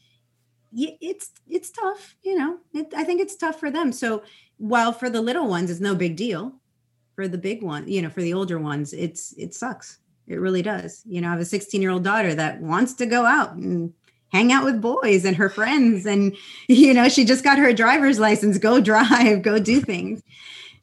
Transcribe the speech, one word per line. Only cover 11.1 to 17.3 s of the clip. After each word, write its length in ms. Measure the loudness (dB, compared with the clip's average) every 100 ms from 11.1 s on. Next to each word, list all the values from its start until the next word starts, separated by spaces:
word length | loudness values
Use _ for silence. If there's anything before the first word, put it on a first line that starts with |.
| -6
know, 80 | -4
I 40 |
have 80 | -4
a 40 |
sixteen-year-old 600 | -4 -6 -4 -4 -2 -2
daughter 300 | -2 0 -2
that 260 | -2 -4 -6
wants 340 | -4 -2 -2
to 120 | -4 -2
go 200 | 0 2
out 280 | 2 -2 -6
and 360 | -6 -6 -6 -12 _ _ _
hang 240 | 2 4
out 120 | 4
with 160 | 2 -2
boys 440 | -2 -2 2 2
and 120 | 2 0
her 140 | 0
friends. 560 | 0 0 4 4 2 0
And, 280 | 0 0 -2 -16
<laughs> 180 | -6 4
you 260 | 8 8
know, 140 | 8 6
she 160 | 4
just 200 | 4